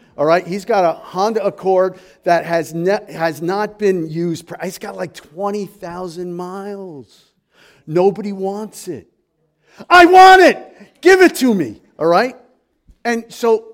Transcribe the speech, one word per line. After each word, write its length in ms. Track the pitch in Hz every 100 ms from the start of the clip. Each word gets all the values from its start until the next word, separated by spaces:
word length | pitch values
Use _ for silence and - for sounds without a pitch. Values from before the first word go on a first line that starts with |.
| _ -
All 80 | 147
right? 220 | 175 175
He's 180 | 202 202
got 180 | 208
a 140 | 175 160
Honda 480 | - 180 208 214 196
Accord 540 | 196 185 185 185 180 - _
that 220 | 175 170 160
has 280 | 170 147
ne-, 380 | 165 175 214 208
has 280 | 160 165 147
not 380 | 170 196 208 208
been 320 | 202 185 160
used. 380 | 160 170 160 -
Pr-, 80 | 139
it's 160 | 170 -
got, 160 | 208 190
like, 180 | 185
twenty 540 | - - 156 202 208 196
thousand 680 | - 175 175 185 165 180
miles. 1000 | 175 180 190 202 202 190 147 117 _ _ _ _ _ _ _ -
Nobody 460 | 160 190 190 208
wants 560 | 196 190 202 214 - -
it. 220 | 131 - _ _ _ _ _ _ - -
"I 180 | 349 349
want 360 | 370 381 370
it! 600 | 330 - - - - _
Give 200 | 339 381
it 140 | 370 -
to 180 | 254
me." 300 | 202 127 104 _ -
All 80 | 160
right? 280 | 175 247 247 _ _ _ _ _ _ 233
And 260 | 233 226
so 360 | - 233 220 220